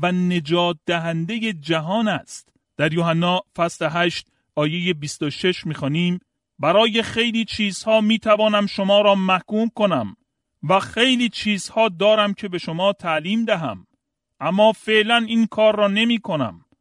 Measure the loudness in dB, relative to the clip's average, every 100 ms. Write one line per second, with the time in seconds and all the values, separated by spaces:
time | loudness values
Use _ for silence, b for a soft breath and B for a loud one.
0 | -2 0 0 -2 0 0 0 -2 -4 -4
1 | -2 -4 -4 -4 -4 -6 -4 -4 -2 -2
2 | -2 -2 -6 -20 -20 _ _ -4 -2 0
3 | 0 0 0 -2 -4 -4 -4 -2 -4 0
4 | -2 -2 -10 _ _ -2 -2 0 -2 -2
5 | -6 -6 -6 -2 -2 -2 -4 -6 -4 0
6 | 0 -2 -6 _ _ -4 2 4 4 2
7 | -2 -2 -2 -2 -4 -2 -4 -4 0 2
8 | 4 2 2 2 2 2 0 -2 2 4
9 | 4 4 2 0 -2 -2 -2 0 0 0
10 | -4 -10 _ _ _ _ 0 0 0 0
11 | 2 2 0 -2 -2 -2 -2 0 0 2
12 | 2 4 2 -2 -6 -8 -6 -2 -2 -2
13 | -2 -4 -2 -2 0 -2 -4 -8 -14 _
14 | _ _ _ -8 -2 4 4 4 0 2
15 | 2 2 2 0 0 2 2 4 2 2
16 | 0 0 -2 -4 -4 -6 _ _